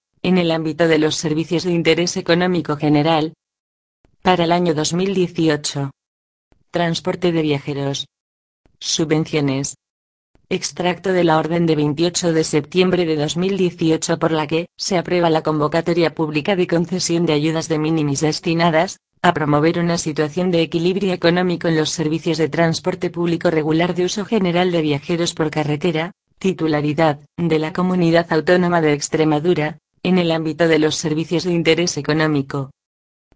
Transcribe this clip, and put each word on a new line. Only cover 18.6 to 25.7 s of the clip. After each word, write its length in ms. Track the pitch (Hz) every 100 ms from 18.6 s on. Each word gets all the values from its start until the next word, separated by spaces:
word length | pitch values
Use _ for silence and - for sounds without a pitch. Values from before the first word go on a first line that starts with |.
| 170 156 185 - _ _
a 100 | 180
promover 460 | 165 147 147 160 175
una 180 | 170 170
situación 540 | 160 147 151 147 180
de 100 | 170
equilibrio 520 | 160 170 170 190 190
económico 540 | 175 170 180 180 170 175
en 100 | 160
los 140 | 151
servicios 460 | - 156 160 170 156
de 120 | 156
transporte 600 | 160 165 156 185 180 180
público 400 | 170 170 165 175
regular 460 | 160 151 160 175 170
de 100 | 180
uso 200 | 214 185
general 460 | 226 185 170 185
de 100 | 170
viajeros 520 | 156 143 - 170 170 175
por 160 | 156
carretera, 600 | 156 151